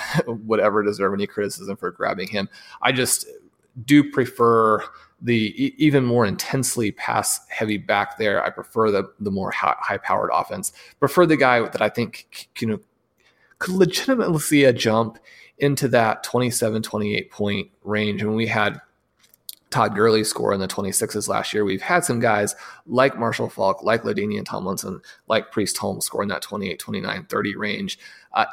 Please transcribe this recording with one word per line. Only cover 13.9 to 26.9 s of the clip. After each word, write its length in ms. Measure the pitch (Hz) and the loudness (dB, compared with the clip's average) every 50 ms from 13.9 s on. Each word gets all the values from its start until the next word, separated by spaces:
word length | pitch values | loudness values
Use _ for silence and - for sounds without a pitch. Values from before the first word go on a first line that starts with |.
| - - - - 262 233 - 170 165 151 | 2 0 0 0 0 2 2 0 0 0
see 240 | - - 151 143 139 | 0 2 4 6 6
a 80 | 131 | 6
jump 480 | 120 107 - 113 107 113 117 110 - - _ - - - - - _ | 6 4 2 2 4 2 2 0 -4 -12 _ -20 -20 -20 -20 -20 _
into 320 | - 143 143 139 - 143 123 | 0 0 0 2 2 2 2
that 340 | 127 120 113 110 110 - - | 4 4 4 2 0 -2 -4
twenty-seven, 580 | - - 123 123 120 117 - 120 110 107 110 | -2 0 0 0 0 0 0 0 0 0 -2
twenty-eight 480 | 110 - - 107 104 104 104 95 92 - | -4 -4 -4 -4 -2 -2 -2 -4 -4 -6
point 400 | - - 104 101 101 98 101 - _ _ - | -6 -4 -2 -2 -2 -4 -6 -8 _ _ -6
range. 400 | 101 107 107 107 104 101 95 104 | -4 -2 -2 0 -2 -2 -2 -2
When 120 | 107 110 | -2 -2
we 120 | 110 113 | -2 -2
had 320 | 107 110 110 104 104 - - - _ _ _ _ _ _ _ _ _ _ _ _ - - - _ _ | -2 0 0 0 0 -2 -6 -12 _ _ _ _ _ _ _ _ _ _ _ _ -20 -20 -20 _ _
Todd 240 | - 127 110 104 98 | 0 0 2 2 2
Gurley 300 | 101 110 117 110 110 104 | 2 4 4 4 2 0
score 300 | - - - 117 107 101 | -2 -2 -2 0 0 0
in 80 | 98 | 0
the 60 | 95 | -2
twenty-sixes 600 | 92 - - 101 95 - - 113 104 - 104 101 | -4 -4 -4 -4 -2 -2 -2 -2 -2 -4 -4 -2
last 260 | 98 98 104 98 - - | -2 -2 -2 -2 -2 -2
year, 120 | 107 104 | -2 0
we've 160 | 98 95 95 | -2 -2 -4
had 240 | - - 175 175 - | -2 0 0 0 0
some 160 | - 123 117 | 0 -2 0
guys 340 | 123 113 107 104 104 101 - - - - - - _ | 0 0 2 0 0 -2 -4 -8 -14 -20 -20 -20 _
like 340 | - 117 123 131 139 - 123 | -2 2 2 2 2 2 -2
Marshall 300 | 117 113 - - 117 110 | -4 -2 -2 -4 -4 -6
Faulk, 340 | - - 101 95 95 - - | -4 -2 0 0 -2 0 0
like 200 | 101 117 117 117 | 0 0 0 0
LaDainian 420 | 110 104 101 101 107 104 101 95 | -2 -2 -2 -2 -4 -4 -6 -6
Tomlinson, 560 | - - 104 95 95 98 - - 98 95 - - - - _ _ | -8 -8 -6 -6 -4 -6 -6 -6 -8 -10 -12 -14 -20 -20 _ _
like 240 | - 110 107 - - | 0 0 0 0 -2
Priest 260 | - 110 101 - - | -2 -2 -2 0 -2
Holmes 280 | - - 101 95 - - | -4 -4 -4 -4 -4 -6
score 180 | - - 107 101 | -4 -4 -4 -4
in 60 | 101 | -2
that 120 | 92 - | -4 -6
twenty-eight, 380 | - - 101 104 101 98 82 - | -6 -8 -8 -6 -6 -6 -8 -8
twenty-nine, 460 | - - | -10 -8